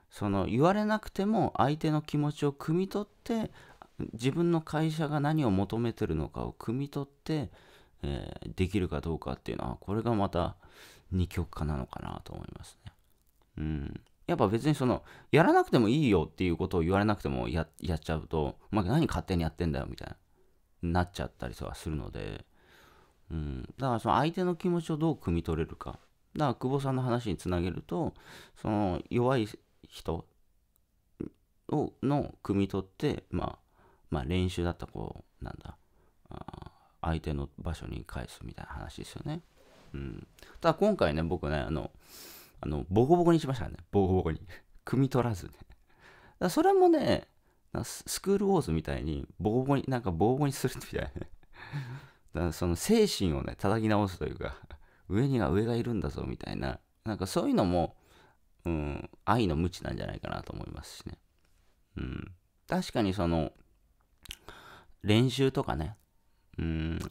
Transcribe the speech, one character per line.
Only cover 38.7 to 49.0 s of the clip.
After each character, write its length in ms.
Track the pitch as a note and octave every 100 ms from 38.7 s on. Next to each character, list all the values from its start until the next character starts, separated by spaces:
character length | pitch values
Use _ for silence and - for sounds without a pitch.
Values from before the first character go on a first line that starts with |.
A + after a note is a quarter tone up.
話 260 | - - -
で 60 |
す 100 | -
よ 100 | - -
ね。 160 | E3 - _ - - -
う 40 | -
ん。 300 | - - - - - -
た 80 | E3
だ 40 | D#3+
今 200 | G#3 F#3
回 180 | E2+
ね、 80 | D2+
僕 280 | E2 F2 D2
ね、 80 | D2+
あ 120 | B1+
の、 220 | D2+ - - - - - - - -
あ 60 | -
の、 180 | D2+ D2+
ボ 180 | G2+ C3+
コ 100 | F3
ボ 80 | E3+
コ 80 |
に 60 | E3
し 80 | D#3
ま 80 | C3
し 20 |
た 80 | -
か 60 |
ら 60 | -
ね。 60 | -
ボ 160 | G2+ F#2
コ 60 |
ボ 100 | F#2
コ 80 | E2
に。 80 | D#2 - - _
<laughs> 200 | - -
汲 100 | A#2+
み 140 | C3+
取 180 | B2+ A#2
ら 60 |
ず 140 | F#2+ -
ね。 60 |
だ 120 | - -
か 40 | - _ _ - - - -
ら 100 | F3+
そ 120 | D4+
れ 120 | F#4
も 160 | G4 F4+
ね、 380 | D#4+ - - - _ _ _ _
な-、 100 | D#2
ス-、 200 | - - -
ス 140 | -
ク 140 | F#3 G3
ー 20 |
ル 80 | G3
ウ 100 | F#3
ォ 20 |
ー 20 |
ズ 100 | -
み 120 | D#2+
た 140 | -
い 60 | C#2